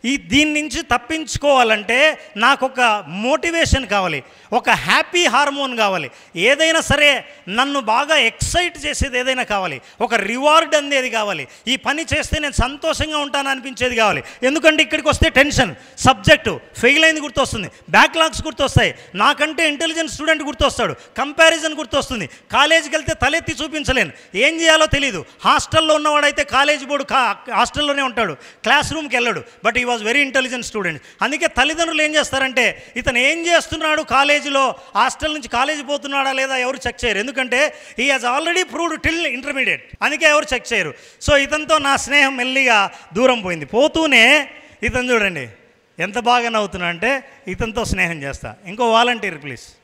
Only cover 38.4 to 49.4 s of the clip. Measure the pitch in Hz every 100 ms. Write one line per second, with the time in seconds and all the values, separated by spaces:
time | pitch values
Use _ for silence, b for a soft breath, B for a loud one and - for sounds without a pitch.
38.4 | 330 349 359 262 339 311 - 330 320 247
39.4 | 269 269 233 147 - - 233 294 320 294
40.4 | 302 254 - 220 160 - B B - 285
41.4 | 277 302 302 311 277 262 - 277 277 269
42.4 | 240 262 262 220 190 B B 165 254 240
43.4 | 185 170 143 220 302 320 320 254 233 294
44.4 | 269 - B B 240 233 247 240 202 165
45.4 | 120 101 _ _ _ - 180 208 233 247
46.4 | 233 226 208 185 175 170 214 269 254 B
47.4 | - 185 233 220 190 185 175 165 139 127
48.4 | 120 107 180 214 240 226 240 240 202 156